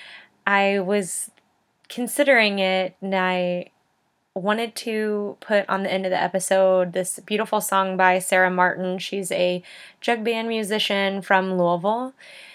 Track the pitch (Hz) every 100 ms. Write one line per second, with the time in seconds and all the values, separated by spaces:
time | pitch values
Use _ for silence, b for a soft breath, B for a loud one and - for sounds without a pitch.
0 | B B B _ - 202 196 202 185 208
1 | 175 - - _ _ _ _ _ - -
2 | 247 - 285 247 214 202 190 185 185 -
3 | 196 190 185 180 180 180 - _ _ _
4 | _ _ _ 190 185 220 226 - 233 220
5 | 214 208 202 - - 208 196 190 190 190
6 | 190 180 180 190 - 190 190 185 180 185
7 | 180 - - 208 220 214 - 196 190 185
8 | 185 185 180 185 185 180 180 170 185 185
9 | - 202 180 180 180 180 B B B B
10 | - 233 220 226 226 226 202 214 - 202
11 | 196 196 185 196 190 185 175 175 190 226
12 | 254 - B B B